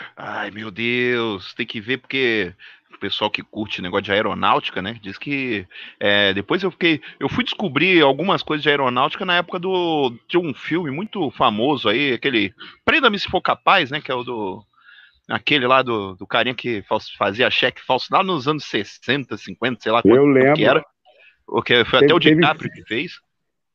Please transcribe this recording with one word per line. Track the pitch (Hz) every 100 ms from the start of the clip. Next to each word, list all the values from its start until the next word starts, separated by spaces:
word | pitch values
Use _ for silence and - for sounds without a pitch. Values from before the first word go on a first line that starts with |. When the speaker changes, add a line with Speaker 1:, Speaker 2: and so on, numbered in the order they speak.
| - -
Speaker 1:
Ai, | 104 107 104
meu | 101 107
Deus, | 92 117 123 123 120 117 98 -
tem | - 117
que | 113
ver | 104 131
porque | - 135 127 110 90 92 - - _
o | -
pessoal | 98 - 107
que | -
curte | - 104 107 -
negócio | 90 98
de | 98
aeronáutica, | 101 107 95 95 135 - 98
né, | 92 117
diz | 101 98
que, | 143 139 131 107 92 - - -
é, | 104 101 101
depois | 98 98 175
eu | 185
fiquei, | - 170 151 - -
eu | 139
fui | -
descobrir | - - 143 131 175 175
algumas | 139 139 190 160
coisas | - 151
de | 147
aeronáutica | 143 131 123 147 - 185
na | 175
época | 170 185
do, | 185 185 175 156 131 117 -
de | 175
um | 170
filme | 120 - 160 165
muito | 139 214 208 147
famoso | - 131 104 135 135 107
aí, | 113 143
aquele | 117 - 117 98 - - -
Prenda-me | - 311 262 202
Se | -
For | 185
Capaz, | - 123 - 190 131
né, | 147
que | -
é |
o | 127
do, | 123 117 98 101 - _ _ - _ _ -
aquele | 117 - 147 123
lá | 131
do, | 127 110 98
do | 92 98
carinha | 123 117
que | 120 123 107 -
falsi-, | 107 - -
fazia | 104 101 117
cheque | - 127 -
falso | - 131 -
lá | 151
nos | 190 165 127
anos | 151
sessenta, | - 120 98 - - 143 120 110
cinquenta, | - 92 123 120
sei | 107
lá | 117
quanto | 98 123
Speaker 2:
Eu | 143
Speaker 1:
tempo | 131 135
que | 151
Speaker 2:
lembro. |
Speaker 1:
era, | 107 151 - _ _ _ _ _ -
o | 113
que | - 123
foi | 110 131
até | 143
Speaker 2:
Teve, |
Speaker 1:
o | 165
Speaker 2:
teve | 147 156
Speaker 1:
DiCaprio | 151 156 120
que | -
fez. | - 113 170 - _ _ _ _ _